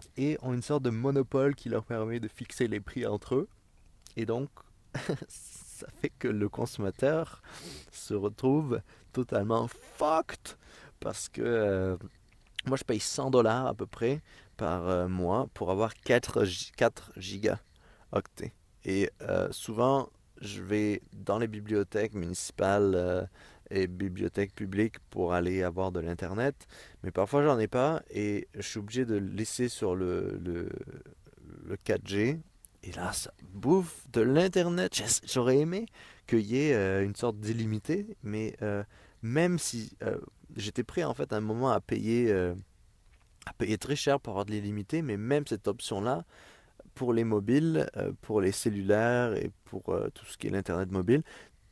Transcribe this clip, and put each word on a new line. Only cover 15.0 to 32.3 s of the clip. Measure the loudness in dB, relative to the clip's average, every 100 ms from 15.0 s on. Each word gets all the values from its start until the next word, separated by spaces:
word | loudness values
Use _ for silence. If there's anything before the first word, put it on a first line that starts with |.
| 2
mois | 0 0 0 -2 -4
pour | -2
avoir | 2 0 -2
quatre | 2 2 2 2 0
gi-, | 0 -10 2
quatre | 2 2 -8 -14
gigaoctets. | -10 -4 -2 -2 -6 -20 -20 -20 -6 -4 -4 -8 -12 -12 _ _ -2
Et, | 0 0 -2
euh, | -2 0 0
souvent, | -4 -6 0 4 4 0 -10 _ -16
je | -12 -10
vais | 0 2 2 0 -4
dans | -10 -2 0
les | 0
bibliothèques | -4 -2 0 2 0 -2
municipales, | -2 -4 -4 -8 -2 2 6 6 4
euh, | 2 0 -4 -10 -20 -20 -6
et | -2 0
bibliothèques | -2 -4 -2 -2 -2 -4
publiques | -4 -4 0 0 -2 -10
pour | -4 0
aller | 2 2 2
avoir | 0 0 -2
de | -2
l'internet. | -4 -4 -4 0 0 -2 -10 -20 -20 -10
Mais | -6
parfois, | 0 2 4
j'en | 4 4
ai | 2
pas | 2 2 0 -4
et | -4 -2 -2 -4 -10
je |
suis | -8 -8
obligé | -4 -2 0
de | 0
le | -2
laisser | -4 -6 -2 -4
sur | -2 -2 0
le, | 0 0 -2 -4
le, | -4 -4 -4 -8 -12 -14 -20 -20 -20 -20 -20 -18 -10
le | -8
quatre | -2 -2 0
G. | 2 2